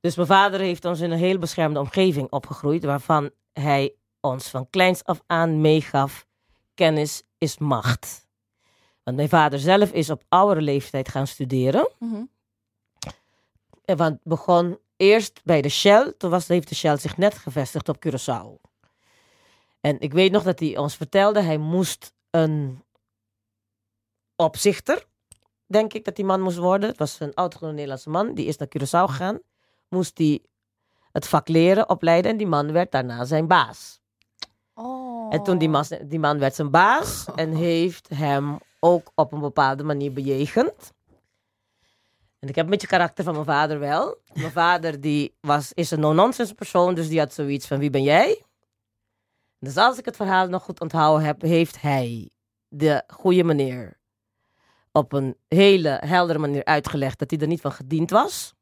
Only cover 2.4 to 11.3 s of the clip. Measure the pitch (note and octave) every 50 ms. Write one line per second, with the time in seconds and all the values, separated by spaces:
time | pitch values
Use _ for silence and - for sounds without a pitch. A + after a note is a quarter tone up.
2.4 | - - C3+ - - C#3+ D3+ E3+ D#3+ D3 C#3 C#3+ - - E3 D3+ C#3+ D3 _ _
3.4 | _ _ _ - C#3 D3+ C#3+ C#3 C#3 C#3 - _ _ _ _ _ - C#3+ B2+ C3
4.4 | B2 - - C3 B2+ _ - F#3 F3+ F#3 F#3 - - - F3+ - _ _ F3+ E3
5.4 | E3 E3 D#3+ D#3 D#3 D#3 D#3 D#3+ D3 - - C#3 C3+ C#3 - - - _ _ _
6.4 | _ _ _ _ _ _ _ - F#3 D#3+ D#3 D3+ D3 D3 - - _ _ _ _
7.4 | - D3 - - D#3 D3 C3+ A2+ G#2 A#2+ A#2+ - - - - - _ _ _ _
8.4 | _ _ _ _ _ _ _ _ _ _ _ _ _ - B2+ C3 D3 D3+ E3+ E3
9.4 | D#3 D3+ C#3 C#3+ C3+ E3 F#3 G3+ G#3 - - - D#3 C#3+ D#3 - _ _ - F3+
10.4 | G3 G#3 G3 D#3 D#3 C#3+ C#3 C#3+ C3+ - - C3+ C3 - - C3+ C#3 C3+